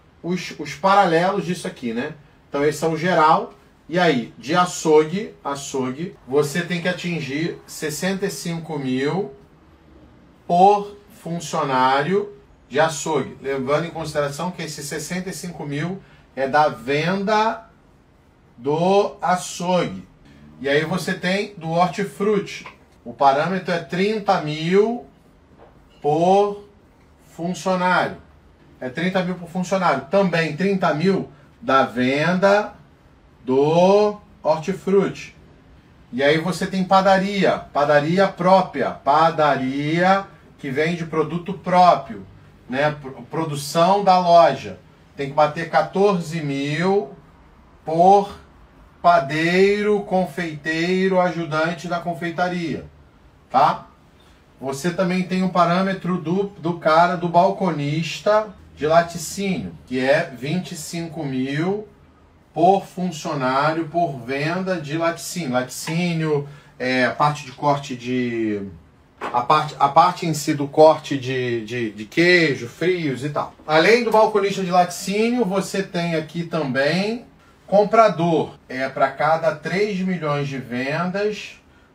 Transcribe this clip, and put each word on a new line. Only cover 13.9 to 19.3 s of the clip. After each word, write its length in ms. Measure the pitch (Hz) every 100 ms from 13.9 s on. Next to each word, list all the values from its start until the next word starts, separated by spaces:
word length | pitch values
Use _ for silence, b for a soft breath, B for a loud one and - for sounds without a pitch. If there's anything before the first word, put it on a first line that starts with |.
consideração 600 | 160 151 151 143 - 180
que 100 | 175
esse 220 | 156 -
sessenta 480 | - 156 - 180 185
e 20 |
cinco 320 | 170 175 156 147
mil 360 | 143 170 196 b b b 131
é 120 | 135
da 220 | 147 151
venda 960 | 120 120 147 165 196 202 214 220 - - _ _ _ _ _ _ _ _ -
do 600 | 139 156 185 202 202 -
açougue. 840 | 160